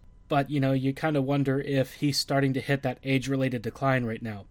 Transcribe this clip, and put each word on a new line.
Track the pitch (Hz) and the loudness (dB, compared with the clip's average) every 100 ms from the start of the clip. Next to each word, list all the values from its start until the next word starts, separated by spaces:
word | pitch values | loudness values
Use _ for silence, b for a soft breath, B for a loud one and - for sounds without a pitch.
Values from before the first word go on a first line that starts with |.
| - - - | -12 -16 -2
But, | 143 139 | 0 0
you | 143 | 0
know, | 135 | 2
you | 135 131 | 2 0
kinda | 135 160 147 | 0 0 0
wonder | 131 143 139 135 | 2 2 2 0
if | 139 139 131 | 0 0 0
he's | - 147 139 | 0 0 0
starting | - 139 135 | 0 2 2
to | 131 | 0
hit | - 139 | -2 -2
that | 135 123 | -2 -4
age-related | 135 135 123 135 131 120 | 0 0 0 0 0 -2
decline | 110 - 135 131 | -6 -2 0 2
right | 117 113 | 0 -4
now. | 117 101 98 | -8 -10 -4